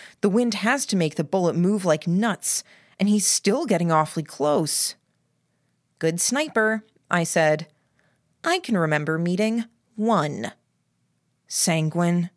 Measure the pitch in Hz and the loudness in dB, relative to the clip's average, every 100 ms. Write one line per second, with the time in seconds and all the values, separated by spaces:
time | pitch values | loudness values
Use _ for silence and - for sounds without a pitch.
0 | - - 208 202 240 202 208 269 - 190 | -20 -4 0 2 0 0 -2 -2 0 0
1 | 160 - 147 190 175 165 175 208 185 156 | 0 -2 -2 0 0 2 2 2 2 0
2 | - 180 226 190 - - - - _ - | 0 0 0 -2 -4 -6 -6 -20 _ -4
3 | 202 208 - - 196 254 311 175 170 160 | 0 2 2 0 2 0 2 2 4 2
4 | 151 - 147 - 294 254 156 - - - | 2 -2 -8 -2 0 2 0 -2 -4 -6
5 | _ _ _ _ _ _ _ _ _ - | _ _ _ _ _ _ _ _ _ -4
6 | 160 175 - 269 311 220 220 220 - _ | -4 -2 -2 -2 -2 0 0 0 -6 _
7 | - 180 165 175 156 156 165 _ _ _ | -4 -2 0 2 2 2 -4 _ _ _
8 | _ _ _ _ 339 359 370 202 160 151 | _ _ _ _ -4 -4 0 0 2 0
9 | 151 160 170 180 220 233 233 _ _ - | 0 -2 -2 0 0 -2 -6 _ _ -6
10 | 220 202 147 135 113 - _ _ _ _ | 0 2 0 -4 -10 -12 _ _ _ _
11 | _ _ _ _ - - - 160 156 170 | _ _ _ _ -10 -4 0 0 -2 0
12 | 175 175 175 | 0 0 -2